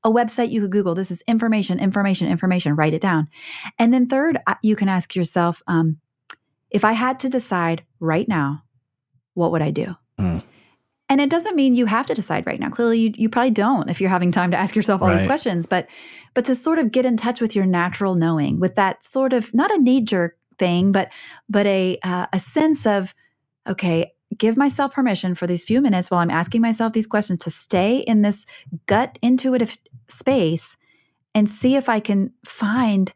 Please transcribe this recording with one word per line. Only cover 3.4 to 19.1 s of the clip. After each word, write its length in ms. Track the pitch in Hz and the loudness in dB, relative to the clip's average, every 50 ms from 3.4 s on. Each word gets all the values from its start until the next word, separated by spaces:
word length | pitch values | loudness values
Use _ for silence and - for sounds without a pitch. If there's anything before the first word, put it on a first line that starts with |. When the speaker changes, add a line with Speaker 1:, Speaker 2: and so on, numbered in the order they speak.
| - - - - - - _ | -20 -18 -16 -16 -16 -16 _
Speaker 1:
And 160 | - 233 233 | 0 2 4
then 140 | 247 262 247 | 4 4 2
third, 320 | 247 269 269 285 330 311 - - | 2 2 0 2 0 0 -2 -2
uh, 80 | - - - | -4 -4 0
you 140 | - 214 214 | 0 0 2
can 120 | - 202 196 | 2 2 0
ask 280 | 190 180 170 - - | 0 0 -2 -4 -4
yourself, 480 | 190 175 160 - 180 170 170 170 - _ | -4 -4 0 0 0 0 0 0 -4 _
um, 300 | - 175 165 165 160 156 156 _ _ _ _ _ _ - _ _ _ _ _ _ _ | -2 0 2 2 2 0 -4 _ _ _ _ _ _ -20 _ _ _ _ _ _ _
"If 140 | - 208 - | -2 2 2
I 80 | 214 | 2
had 260 | 226 220 247 254 262 262 | 2 0 -2 -2 -2 -4
to 80 | - 262 | -4 -2
decide 540 | 262 254 226 - 196 180 170 165 165 160 - _ _ _ | -2 -4 -2 -2 -2 -2 0 0 -2 -4 -6 _ _ _
right 300 | 165 160 160 170 - - | -2 0 0 0 0 0
now, 340 | 208 160 143 139 147 151 _ _ _ _ _ _ _ _ _ _ _ _ _ _ _ | 0 0 0 0 -4 -6 _ _ _ _ _ _ _ _ _ _ _ _ _ _ _
what 160 | 180 170 165 | -2 -2 0
would 120 | 170 160 | 0 0
I 100 | 151 156 | 0 -2
do?" 240 | 147 147 - - 175 _ _ _ _ - | -2 -4 -6 -6 -8 _ _ _ _ -4
Speaker 2:
Mm. 240 | 101 90 85 85 - _ _ _ _ _ _ _ _ _ _ _ _ - | -2 -2 -2 -4 -8 _ _ _ _ _ _ _ _ _ _ _ _ -2
Speaker 1:
And 120 | 269 269 | 0 0
it 80 | 285 277 | 2 2
doesn't 280 | 320 339 339 427 381 | 0 0 -2 -2 0
mean 180 | 302 277 269 247 | 2 2 2 4
you 100 | 240 247 | 2 2
have 220 | 214 208 226 277 | 2 0 -2 -2
to 80 | - - | -2 -4
decide 320 | 226 - - - - - | -6 -4 -4 -4 -4 -4
right 120 | - - - | -4 -6 -6
now. 120 | - - | -6 -6
Clearly, 280 | - - 240 233 226 226 | -4 -2 0 0 2 2
you, 140 | 226 226 214 | 0 0 0
you 120 | - 226 220 | -2 -2 0
probably 220 | 220 240 240 262 | 2 2 2 2
don't 400 | 214 - 202 226 277 240 - - | 2 2 2 2 0 0 -2 -4
if 100 | 165 - | -4 -2
you're 80 | 190 190 | 0 0
having 240 | 190 180 180 180 | 2 2 2 2
time 180 | 170 185 180 175 | 2 2 0 0
to 40 | 180 | 0
ask 180 | 175 185 202 - | 0 -2 0 -2
yourself 280 | 220 208 - 202 180 | -2 0 0 0 2
all 60 | 180 185 | 2 2
these 100 | 175 185 | 2 2
Speaker 2:
Right. 80 | 190 | 2
Speaker 1:
questions. 400 | 185 269 302 - 240 185 170 165 | 0 0 -2 -2 -2 -2 -2 -2
But, 200 | - - 185 - - - - - - - - - _ | -2 -2 -2 -2 -6 -16 -20 -20 -20 -20 -20 -20 _
but 140 | _ 254 240 | _ -4 0
to 80 | 269 262 | 0 -2
sort 220 | 247 - 320 330 330 | 0 0 0 0 2
of 120 | 285 220 | 0 0
get 140 | 220 262 254 | 0 0 2
in 140 | 254 240 220 | 2 0 0
touch 200 | 220 240 233 - | 0 -2 -2 -2
with 160 | 233 220 - | -4 -2 0
your 120 | 208 190 | 0 0
natural 480 | 185 180 175 170 180 - - 202 196 185 | 2 2 0 0 -2 -2 -2 -2 0 0
knowing, 440 | 175 165 165 165 156 143 139 143 165 | 2 2 2 2 0 0 0 0 0
with 180 | 180 185 - | -2 -2 0
that 280 | - 196 190 - _ - | 0 0 0 -2 _ -14
sort 300 | - | -8